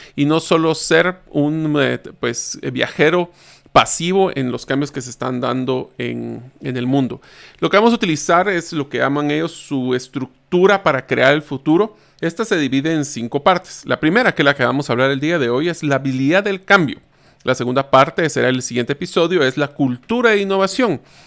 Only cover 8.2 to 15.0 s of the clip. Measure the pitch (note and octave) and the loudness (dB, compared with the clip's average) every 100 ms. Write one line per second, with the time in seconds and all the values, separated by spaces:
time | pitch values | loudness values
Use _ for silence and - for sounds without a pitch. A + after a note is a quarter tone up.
8.2 | - E3+ F#3+ F3+ E3 D#3+ C3+ B2 C3 C#3+ | 2 2 2 -2 -4 -6 -6 -2 -2 0
9.2 | D3 D3+ E3 D#3+ - C#3 B2+ B2+ - C#3 | -2 -2 -4 -8 -8 -4 -2 -2 -4 -8
10.2 | C3 _ _ F3+ F#3+ G3 F3+ C3+ - B2 | -10 _ _ 2 4 4 0 -2 -2 2
11.2 | B2+ D3+ D3+ C3+ - E3 G#3 - _ _ | 4 2 -2 -6 0 2 2 -6 _ _
12.2 | E3 E3 A3 F#3 C#3 C3+ D3+ D#3+ C#3 A#2 | -6 -4 -2 0 0 0 0 -2 -2 -6
13.2 | A#2 C#3 D#3+ F3 - - - B2 D#3 G#3 | -6 0 2 0 -2 -12 -6 -2 0 2
14.2 | A#3 - C#3+ C#3 A#2+ C3+ C#3+ A#2 | 2 2 2 2 0 0 -2 0